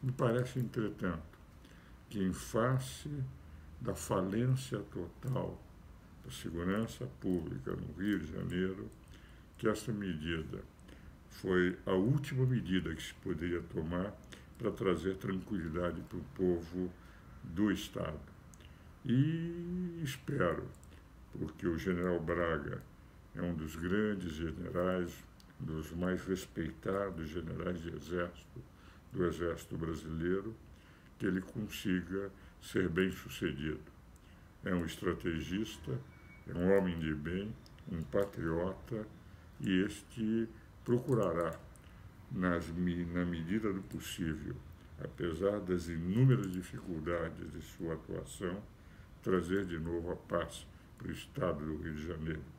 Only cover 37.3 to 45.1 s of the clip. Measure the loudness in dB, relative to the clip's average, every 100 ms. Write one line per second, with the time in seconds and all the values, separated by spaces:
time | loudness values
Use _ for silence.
37.3 | -2 -4 -6 -12 -14 -6 -4 0 2 2
38.3 | 0 0 2 0 -2 -6 -6 -6 -10 -18
39.3 | -18 -18 -4 4 4 4 0 -10 -2 2
40.3 | 2 0 -6 -18 -12 2 2 4 4 4
41.3 | 4 0 -2 -10 -18 -18 -16 -18 -16 -8
42.3 | 2 4 4 0 0 2 2 0 2 2
43.3 | 0 0 2 2 -2 -4 -6 -6 -2 0
44.3 | 0 -4 -8 -10 -16 -16 -10 -8